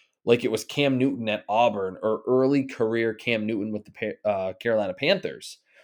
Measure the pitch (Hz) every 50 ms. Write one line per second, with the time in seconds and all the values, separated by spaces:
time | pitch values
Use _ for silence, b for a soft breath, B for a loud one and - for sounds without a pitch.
0 | b b b _ _ 117 117 120 127 110 110 107 - - - 147 143 139 131 123
1 | 131 139 135 117 113 107 104 104 - - 104 113 120 117 104 101 95 92 92 -
2 | 104 110 110 110 - 123 127 127 131 135 143 139 135 135 - - 117 110 117 117
3 | 117 113 110 - - 120 117 107 107 107 113 98 104 110 107 104 - - - -
4 | 113 107 - - - 104 101 95 95 95 90 - - 117 113 110 104 95 90 -
5 | 135 165 196 180 - 82 64 64 - - - - b b b b